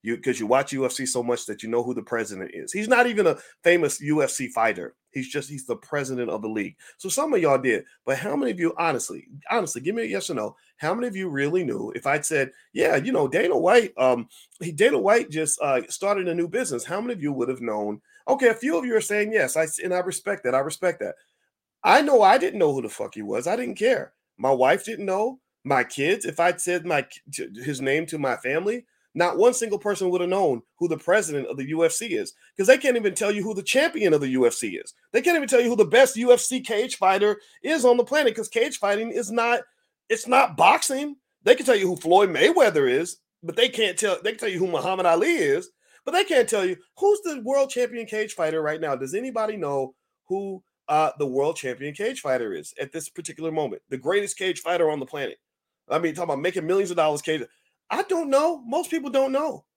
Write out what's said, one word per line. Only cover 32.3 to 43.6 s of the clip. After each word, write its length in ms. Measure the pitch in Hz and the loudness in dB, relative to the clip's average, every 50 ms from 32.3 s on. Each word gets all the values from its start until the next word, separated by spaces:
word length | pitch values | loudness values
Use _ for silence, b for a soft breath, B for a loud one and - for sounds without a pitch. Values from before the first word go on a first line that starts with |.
| b b b b b | b b b b b
'cause 120 | - 196 196 | 0 4 6
they 100 | 262 269 | 6 6
can't 180 | - 285 247 | 6 2 0
even 160 | 240 214 202 185 | 0 0 -2 -2
tell 200 | - 220 202 214 | -2 -2 -2 -2
you 100 | 208 190 | -2 -4
who 120 | 220 214 | -4 -6
the 80 | 190 202 | -6 -4
champion 520 | - - 262 294 330 - - 214 180 156 | 0 2 2 2 2 0 0 2 4 4
of 60 | 147 | 4
the 80 | 143 135 | 2 0
U 180 | 127 131 127 | 2 4 4
F 60 | 120 113 | 4 2
C 220 | - - 107 92 | 0 -4 -6 -8
is. 180 | - - - - _ _ _ | -8 -12 -14 -20 _ _ _
They 100 | - 233 | -2 0
can't 160 | 262 349 349 | 2 2 2
even 120 | 330 277 240 | 2 2 2
tell 120 | 269 247 | 2 2
you 80 | 240 233 | 2 2
who 60 | 240 | 4
the 100 | 208 208 | 2 2
best 320 | 160 165 233 269 247 - | 4 6 6 6 6 4
U 160 | 220 240 247 240 | 0 4 6 6
F 60 | 240 | 6
C 220 | - - 254 254 | 6 0 -4 -4
cage 340 | 247 - 226 208 208 - - | -4 -2 -2 -2 -2 -2 -2
fighter 460 | - 196 185 190 190 202 208 208 208 B B B B - | 0 2 2 4 4 4 2 2 0 B B B B -4
is 220 | 262 311 320 240 | -2 0 4 6
on 120 | 247 247 | 6 6
the 80 | 247 240 | 6 4
planet, 320 | - 269 302 294 247 214 | 2 2 2 2 2 0
'cause 120 | - 220 - | -2 -6 -4
cage 300 | - 226 233 302 - - | 0 0 0 0 0 -2
fighting 320 | - 202 202 208 226 233 | 0 0 0 0 -2 -4
is 220 | - 208 240 196 220 | -4 -4 -4 -2 -2
not, 300 | 233 233 233 240 233 - - _ _ _ _ _ _ _ _ | 0 0 2 0 0 -2 -6 _ _ _ _ _ _ _ _
it's 200 | 220 220 - 220 | -4 -4 0 2
not 280 | 247 262 277 220 165 | 4 4 4 4 4
boxing. 600 | - 165 185 262 330 - - 277 262 285 302 285 - _ _ _ _ _ | 6 6 8 8 6 2 -2 -4 -4 -6 -6 -10 -14 _ _ _ _ _
They 140 | - 247 | 4 4
can 100 | - 262 | 6 6
tell 80 | 226 247 | 4 2
you 140 | 208 190 180 | 4 2 0
who 80 | 180 | -2
Floyd 340 | 156 - 165 175 190 208 196 | -2 0 4 6 6 6 4
Mayweather 580 | 165 135 151 - 339 359 285 220 165 156 139 127 | 4 4 4 4 6 6 4 4 4 4 2 2
is, 300 | 123 139 170 175 - - _ _ _ _ - | 2 2 0 -2 -6 -14 _ _ _ _ -12
but 140 | 165 160 | -8 0
they 120 | - | 0